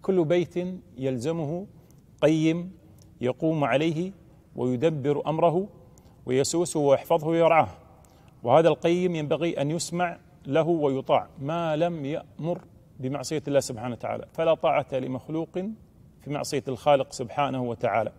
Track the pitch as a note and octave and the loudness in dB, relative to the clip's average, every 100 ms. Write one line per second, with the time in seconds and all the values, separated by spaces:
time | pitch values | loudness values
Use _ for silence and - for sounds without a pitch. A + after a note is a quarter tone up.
0 | - F#3+ D#3 F3+ E3+ F3 F3+ F#3 - - | 0 0 2 2 0 -6 -8 -10 -16 -6
1 | C3 C3 C3 E3 C#3+ F3 G#3 - - - | -4 -2 -4 -4 -4 -6 -10 -20 -20 -20
2 | - - D3+ D#3+ D#3+ E3 F3+ - - - | -20 0 2 4 2 0 -6 -16 -20 -20
3 | - - B2 B2+ D#3+ D#3+ C3+ B2+ E3 D#3 | -20 -4 -4 -2 -2 0 2 2 2 -2
4 | F#3 - - - _ - B2 B2 E3 D#3 | -6 -10 -20 -20 _ -4 -2 2 0 0
5 | C3+ D3 D3 D#3+ E3+ D#3+ G3+ - - - | -2 -2 -2 2 2 2 -4 -12 -20 -20
6 | - - - B2+ C3+ E3 F3 D#3+ C#3+ C3+ | -20 -14 -2 0 2 0 -2 0 4 2
7 | - E3+ D3+ E3 E3 D#3+ A2 - - - | 4 0 2 4 6 6 4 -4 -20 -20
8 | - - - - A#2+ C#3+ D#3+ D3+ E3+ F3 | -20 -20 -20 -8 4 6 6 2 0 2
9 | F3+ E3 D3 E3+ E3+ - C#3+ E3 - E3+ | 0 -2 -2 -2 -2 -2 -2 -2 -4 -4
10 | F3 E3+ - - C#3+ D3 D#3 E3+ D3 C3 | -4 -6 -20 -18 -2 0 2 2 2 0
11 | C3 C3+ G2+ - C#3 E3+ E3 D3+ E3+ E3+ | 2 0 0 -10 -6 -4 -2 0 -2 -2
12 | C#3 D#3 - - D#3 F3 - - - - | -6 -8 -10 -10 -6 -6 -10 -20 -20 -10
13 | C3 C#3 B2+ D#3 - C#3 - A#2 B2 A#2 | -6 -6 -4 -6 0 0 0 -8 -8 -8
14 | A2 A2+ - - E3 D#3 E3 C#3+ C3+ C3+ | -6 -8 -8 -2 2 2 2 0 -2 -6
15 | C3 B2+ - D#3 D#3+ F3+ G3 A3 - _ | -4 -8 -6 -8 -6 -6 -8 -10 -18 _
16 | - _ - C#3+ C3+ C#3+ C#3 B2+ D3 C#3 | -20 _ -10 -8 -4 -4 -4 -2 4 4
17 | B2+ - A#2+ - C#3 C3 B2 A2+ A#2+ G#2+ | 2 -6 -6 -2 -2 -2 -4 -2 0 0
18 | G#2+ | -2